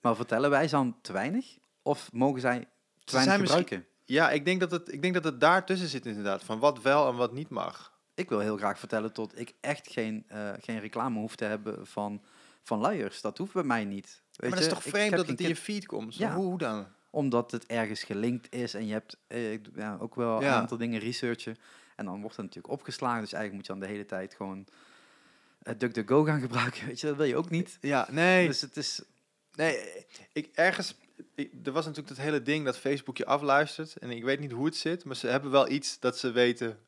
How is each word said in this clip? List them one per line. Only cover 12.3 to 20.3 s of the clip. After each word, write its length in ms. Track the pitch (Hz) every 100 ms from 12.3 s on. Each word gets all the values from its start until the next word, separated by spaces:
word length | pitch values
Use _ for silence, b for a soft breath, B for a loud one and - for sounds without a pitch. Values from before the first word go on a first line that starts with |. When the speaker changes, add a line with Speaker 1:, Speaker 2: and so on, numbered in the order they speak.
| b b b
Speaker 1:
van 160 | - 110
luiers. 420 | 131 202 101 -
Dat 180 | 107 -
hoeft 140 | 196
bij 100 | 185
mij 220 | 147 117
niet. 380 | 104 98 - - _
Weet 180 | - -
Speaker 2:
Maar 80 | 185
dat 100 | 160
is 60 |
Speaker 1:
je, 0 |
Speaker 2:
toch 100 | 185
Speaker 1:
ik 60 | -
Speaker 2:
vreemd 180 | 202 214
Speaker 1:
heb 60 | 175
Speaker 2:
dat 80 | 170
Speaker 1:
geen 80 |
Speaker 2:
het 60 | 123
in 40 | 175
je 60 |
Speaker 1:
kind- 100 | 165
Speaker 2:
feed 220 | - 208 196
komt. 280 | 104 110
Zo, 80 | -
Speaker 1:
Ja. 100 | 214
Speaker 2:
hoe, 100 | 185
hoe 140 | 190 180
dan? 280 | 139 107 98 _ _
Speaker 1:
Omdat 400 | - 139 120 120
het 160 | 117 -
ergens 360 | 117 110 107
gelinkt 520 | - 101 117 123 -
is 200 | 123 120
en 120 | 101 110
je 60 |
hebt, 240 | 107 - - _
eh, 260 | 120 113
ik 120 | 110
doe, 80 | 104 -
ja, 200 | 107 98
ook 140 | 113
wel 260 | - 117